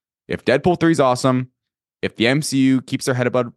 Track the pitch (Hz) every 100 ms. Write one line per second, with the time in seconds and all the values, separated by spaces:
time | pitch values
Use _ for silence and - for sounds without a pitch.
0 | _ _ - 90 - 135 180 170 165 151
1 | 131 123 131 127 127 _ _ _ _ _
2 | 95 - 113 139 147 135 135 131 - 135
3 | - 123 123 123 120